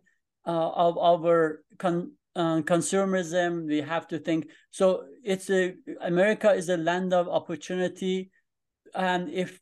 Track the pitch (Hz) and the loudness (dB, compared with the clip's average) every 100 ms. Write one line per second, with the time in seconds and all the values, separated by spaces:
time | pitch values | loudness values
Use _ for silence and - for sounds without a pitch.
0 | _ _ _ _ - 170 165 - 170 170 | _ _ _ _ -6 -2 -2 2 2 4
1 | 170 175 170 170 160 156 _ - 185 170 | 4 4 4 4 2 -2 _ -6 -2 -2
2 | 185 - _ 180 165 160 151 170 170 196 | -4 -14 _ -4 0 0 2 0 2 0
3 | 196 190 160 175 175 170 156 151 143 165 | 2 0 0 0 0 -2 -2 -2 -2 -6
4 | - 160 156 160 147 - _ - 190 180 | -6 -6 -2 -2 -4 -14 _ 2 2 2
5 | - - 202 190 - 185 180 175 - - | -6 -10 -6 -4 0 0 0 -4 -14 -8
6 | 185 175 208 214 214 190 170 175 165 180 | -2 2 2 4 2 2 0 0 0 0
7 | 185 180 180 165 - 160 - 185 180 180 | 2 0 2 -2 -4 -10 -6 -4 -4 -4
8 | 185 185 185 _ _ _ _ _ _ - | -4 -4 -6 _ _ _ _ _ _ -4
9 | 185 180 170 185 180 - | 0 0 -2 -4 -6 -8